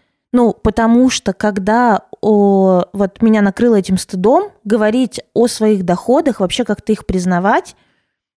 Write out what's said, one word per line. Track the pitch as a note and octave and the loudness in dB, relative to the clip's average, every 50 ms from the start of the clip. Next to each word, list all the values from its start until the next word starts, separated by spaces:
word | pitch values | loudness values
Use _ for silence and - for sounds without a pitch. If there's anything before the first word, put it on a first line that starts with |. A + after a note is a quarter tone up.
| _ _ _ _ _ _ | _ _ _ _ _ _
Ну, | - B3 A#3+ G#3+ - | 0 0 0 0 -2
потому | - - A3 - A#3+ A3+ A3+ A#3 A#3+ B3+ B3+ | -2 -4 -2 -2 0 0 2 4 4 2 2
что | - - - G3+ F#3 | 0 -2 -6 -6 -6
когда, | - - G#3 F#3+ G3+ F#3 G#3 A3 A#3+ B3 A#3 G3+ - - _ - - | -2 -4 -4 -2 -2 -2 0 0 2 2 2 0 0 -4 _ -14 -4
о, | - G#3+ G#3+ G3+ G3+ G3+ G3 F#3+ F#3+ F#3+ F#3 F3+ - - | -2 0 2 4 4 4 2 2 2 2 2 2 0 -4
вот | - G3 G3+ F#3+ - - | -4 -4 -4 -4 -2 0
меня | A3+ A3 A3 G#3 | 0 2 2 2
накрыло | G3+ G3 - - A#3 A#3+ A3+ | 2 0 0 0 0 2 2
этим | G3 F#3+ - F#3+ F3+ | 2 0 -2 -4 -4
стыдом, | - - - F3+ F#3 A3 C#4 F4+ G#4 G4+ - _ _ | -4 -8 -6 -2 0 2 2 2 0 -2 -10 _ _
говорить | G3+ A3+ G#3+ G#3+ G#3+ G#3+ B3+ B3+ - - - - _ _ | -4 -2 0 0 0 0 0 -2 -4 -6 -12 -18 _ _
о | - A#3 | -2 -2
своих | A#3+ - - A3 G#3+ G#3+ F#3+ F3+ | -2 -2 -2 0 0 0 0 0
доходах, | F3 F3+ F3 - - B3 D#4 E4 C#4 - - | -2 -4 -4 -2 0 0 0 0 -2 -2 -2
вообще | F#3+ F3 - - A#3 | -4 -4 -4 -4 -4
как-то | - G3+ - - - | -4 -6 -6 -4 -4
их | G#3+ - - | -4 -4 -4
признавать, | - F#3+ F#3 F3 F#3 F3+ F3 F#3 G#3 B3+ F4 - - - _ _ _ _ _ _ _ _ _ _ _ _ | -6 -6 -4 -2 -2 -2 0 0 0 0 0 -2 -6 -14 _ _ _ _ _ _ _ _ _ _ _ _